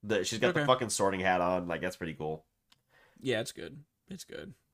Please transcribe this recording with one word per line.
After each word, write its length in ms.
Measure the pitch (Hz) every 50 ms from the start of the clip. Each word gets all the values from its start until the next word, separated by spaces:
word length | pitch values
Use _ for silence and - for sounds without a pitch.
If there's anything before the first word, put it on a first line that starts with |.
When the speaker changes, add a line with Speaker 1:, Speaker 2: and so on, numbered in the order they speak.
| -
Speaker 1:
The, 220 | 104 110 101 92
she's 160 | - 117 110
got 140 | 104 190 175
the 60 | 160
Speaker 2:
Okay. 60 | 147
Speaker 1:
fucking 220 | 143 131 131 127 107
sorting 300 | - - 101 98 98 92
hat 200 | 90 95 92 90
on. 280 | 87 90 90 90 87 85
Like, 140 | 85 80 78
that's 140 | 87 -
pretty 180 | - 90 82 78
cool. 300 | - 78 76 78 78 _ _ _ _ _ _ - _ _ _ _ - - _ _ _
Speaker 2:
Yeah, 180 | - 131 120 110
it's 120 | 117 - -
good. 260 | - - - 139 147 143 _ _ _ _ _
It's 160 | 190 185 -
good. 300 | _ - - - 196 - _ _ _